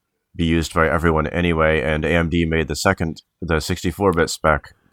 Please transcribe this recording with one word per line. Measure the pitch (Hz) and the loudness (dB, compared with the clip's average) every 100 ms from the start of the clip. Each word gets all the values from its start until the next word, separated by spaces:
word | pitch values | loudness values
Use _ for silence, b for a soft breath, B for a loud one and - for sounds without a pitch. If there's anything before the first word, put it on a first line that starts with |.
| _ _ _ | _ _ _
be | - | -4
used | 82 82 80 | 0 0 0
by | 85 80 | 0 2
everyone | 82 85 78 76 | 2 2 2 0
anyway, | 87 87 80 78 78 | -2 0 2 2 2
and | 69 78 | 0 -2
A | 78 | 0
M | 85 82 | 0 0
D | 85 | 0
made | 82 80 78 | 0 0 -2
the | 76 | 0
second, | 98 98 85 - _ _ | 0 0 -4 -6 _ _
the | 82 80 | -2 -2
sixty-four | - 90 92 82 98 | -2 -4 -4 0 0
bit | 85 78 | 2 -2
spec, | - 80 76 - _ _ | 0 0 0 -4 _ _